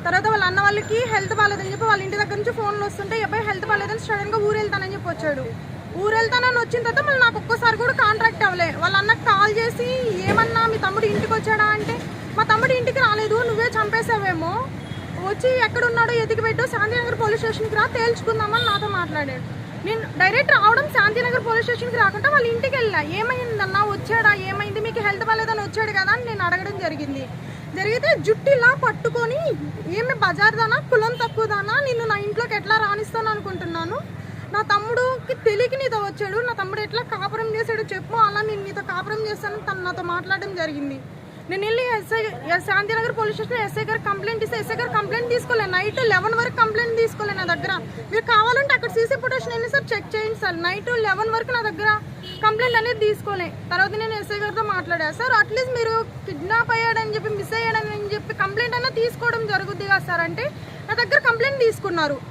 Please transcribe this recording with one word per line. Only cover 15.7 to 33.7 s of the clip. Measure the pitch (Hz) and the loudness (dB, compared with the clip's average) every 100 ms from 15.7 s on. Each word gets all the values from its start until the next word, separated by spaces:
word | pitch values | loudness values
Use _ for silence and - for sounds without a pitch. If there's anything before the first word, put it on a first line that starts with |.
| 480 480 466 453 | 2 0 2 2
ఎతికి | 466 440 440 | 2 0 0
పెట్టు, | 440 440 494 | 0 0 0
శాంతినగర్ | 453 427 480 480 480 | 0 0 0 -2 0
పోలీస్ | 440 440 | 0 2
స్టేషన్కి | 440 427 440 | 0 -2 -2
రా, | 427 480 | 0 0
తేల్చుకుందామని" | 494 466 466 440 440 427 453 | 2 0 0 0 0 0 0
నాతో | 466 403 415 | 0 0 -2
మాట్లాడాడు. | 381 339 311 285 254 - - - - | -2 -2 -4 -4 -6 -8 -10 -10 -8
నేను | 370 453 | -4 -4
డైరెక్ట్ | 440 - 370 453 571 | -4 2 2 4 4
రావడం | 523 415 480 587 | 6 8 6 4
శాంతినగర్ | 494 415 440 508 508 466 | 2 4 2 2 0 2
పోలీస్ | 453 466 | 0 2
స్టేషన్కి | 480 480 480 | -2 -2 2
రాకుండా | 392 403 539 | 2 4 2
వాళ్ళ | 587 466 | 4 4
ఇంటికి | 466 523 523 | 0 0 2
వెళ్ళా. | 440 339 | 2 0
"ఏమైందన్నా, | 294 370 466 508 480 427 381 392 | -2 -2 0 -2 -2 -2 0 2
వచ్చాడా, | 415 403 - 453 427 | 2 0 0 4 4
ఏమైంది, | 403 381 392 415 415 | 2 -2 -4 -2 -4
మీకు | 440 440 | -4 -2
హెల్త్ | 415 392 | -2 -2
బాగాలేదని | 440 440 440 427 | 0 0 0 -2
వచ్చాడు | - 415 440 | -2 -2 0
కదా?" | 392 381 | 0 2
అని | 466 | 0
నేను | 480 415 | 0 -2
అడగడం | 349 359 392 392 | 0 0 -2 -4
జరిగింది. | 339 294 285 269 262 - - - - 320 | -4 -4 -6 -6 -8 -10 -10 -12 -10 -4
జరిగితే | 403 480 587 554 | 0 2 2 2
జుట్టు | 370 440 554 | 4 2 6
ఇలా | 539 480 | 8 8
పట్టుకొని, | 571 480 - 466 480 466 554 640 381 285 - 311 381 | 6 0 0 -2 0 0 0 -2 -2 -6 -8 -6 -2
"ఏమి | 494 | -2
బజార్దానా, | 494 392 349 415 427 440 508 | 2 2 4 4 4 2 0
కులం | - 453 453 480 | 2 2 2 0
తక్కువదానా, | 466 440 440 415 403 494 | -2 0 0 0 0 0
నిన్ను | 554 466 | 2 0
నా | 453 403 | 0 -2
ఇంట్లోకి | 415 427 466 | -2 -2 -2
ఎట్లా | 415 392 440 | -2 2 2
రాణిస్తాను | 415 415 427 453 440 | 2 0 -2 -2 -2
అనుకుంటున్నాను, | 415 392 359 349 | -2 -4 -6 -4